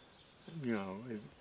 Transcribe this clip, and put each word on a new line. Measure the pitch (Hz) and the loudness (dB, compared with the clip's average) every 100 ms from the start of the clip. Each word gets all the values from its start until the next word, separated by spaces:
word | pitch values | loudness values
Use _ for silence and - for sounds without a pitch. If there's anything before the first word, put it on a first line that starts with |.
| - - - - - 165 | -16 -16 -16 -14 -8 0
you | 131 | 4
know, | 110 98 95 123 | 6 4 0 0
it, | 110 - - | -2 -2 -10